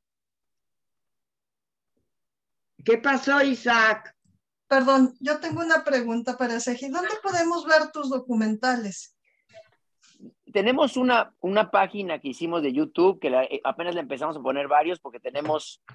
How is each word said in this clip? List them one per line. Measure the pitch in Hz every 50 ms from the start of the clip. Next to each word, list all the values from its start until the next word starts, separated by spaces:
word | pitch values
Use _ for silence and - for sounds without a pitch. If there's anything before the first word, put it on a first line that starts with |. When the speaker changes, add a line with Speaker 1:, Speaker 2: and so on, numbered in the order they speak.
| _ _ _ _ _ _ _ _ _ _ _ _ _ _ _ _ _ _ _ _ _ _ _ _ _ _ _ _ _ _ _ _ _ _ _ _ _ _ _ _ _ _ _ _ _ _ _ _ _ _ _ _ _ _ _ - -
Speaker 1:
¿Qué | 220 233 233
pasó, | - 277 269 247 - 269 277 285
Isaac? | 277 277 254 - - 247 233 226 220 220 214 214 - - - _ _ _ _ _ _ _ _ _ _
Speaker 2:
Perdón, | - 277 269 254 269 269 262 254 254 - -
yo | 262 294 302 302
tengo | 339 330 311 330
una | 339 320 311 311 311
pregunta | 302 277 247 233 233 226 233 226 254 247 -
para | 254 233 226 233
Seji. | - 254 240 233 269 277
¿Dónde | 277 349 359 415 440 427
podemos | - 392 359 349 339 339 339 330 285
ver | 320 311 311 311 311
tus | - 302 277 254
documentales? | 269 254 254 247 233 220 220 220 220 214 254 254 247 240 220 196 180 - - - _ _ _ _ _ _ _ _ - 659 - _ _ _ _ _ _ _ _ _ _ - - - _ _ _ -
Speaker 3:
Tenemos | - 202 196 240 254 311 302 247 -
una, | 254 254 254 240 226 - - _ _
una | - 185 196 214 214 214
página | - 196 196 185 208 202 196 175 156 -
que | - 135
hicimos | 123 - 165 165 170 170
de | 147 139
YouTube, | 123 147 156 143 - 170 175 185 190 -
que | - 135
la, | 127 131 131
eh, | - 139 - -
apenas | 135 - - 170 175 170
le | 170
empezamos | 143 120 139 131 151 160 151 147
a |
poner | 120 131 131 143 143 139
varios, | 147 147 156 170 180 165
porque | - 131 113 120
tenemos, | - 127 127 143 151 151 156 151 - - - _ _ -